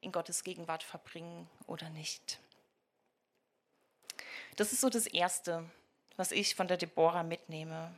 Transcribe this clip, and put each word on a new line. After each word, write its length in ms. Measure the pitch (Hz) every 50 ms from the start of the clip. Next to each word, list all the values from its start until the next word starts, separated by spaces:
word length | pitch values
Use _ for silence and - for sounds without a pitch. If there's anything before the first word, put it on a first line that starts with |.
in 100 | - 185
Gottes 320 | 180 170 165 - 175 - -
Gegenwart 400 | 185 185 165 170 165 160 160 -
verbringen 640 | - - 170 _ - - 170 165 170 170 170 170 165 - - -
oder 240 | - 170 160 165 160
nicht. 500 | 160 156 156 151 - - _ - - - - _ _ _ _ _ _ _ _ _ _ _ _ _ _ _ _ _ _ _ _ _ _ _ _ _ _ _ _ _ _ _ _ - - - - - - - - - - -
Das 160 | 208 214 -
ist 80 | -
so 80 | - 262
das 160 | 233 233 214
Erste, 640 | - - 170 175 185 - - - - 170 165 165 165 - - _ _ _ _ _ _ - -
was 160 | 185 - -
ich 220 | - 202 - -
von 120 | - 185 180
der 80 | 185
Deborah 480 | 175 175 165 - - 160 165 170 175 165
mitnehme. 720 | 165 170 170 - - 160 156 160 160 160 160 165 170 175